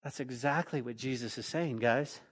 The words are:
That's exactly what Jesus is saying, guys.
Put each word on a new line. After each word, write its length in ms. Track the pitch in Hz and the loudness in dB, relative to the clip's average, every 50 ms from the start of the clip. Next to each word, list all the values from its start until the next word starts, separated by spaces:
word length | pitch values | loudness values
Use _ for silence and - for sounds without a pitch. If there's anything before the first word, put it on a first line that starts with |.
| _ | _
That's 180 | 147 - - | -8 -6 -6
exactly 600 | 139 127 131 120 120 143 139 156 175 - - 147 | -6 -6 -6 0 2 2 4 4 2 0 -2 -2
what 140 | 120 120 120 | -2 -2 -6
Jesus 420 | 113 120 131 131 120 120 113 - - | -4 -2 -2 -2 -2 -2 -4 -4 -6
is 80 | 110 | -6
saying, 320 | - - 156 170 160 127 113 | -2 0 0 0 2 0 2
guys. 440 | 113 120 113 131 143 143 - - - - | 4 4 6 4 2 0 -6 -14 -16 -20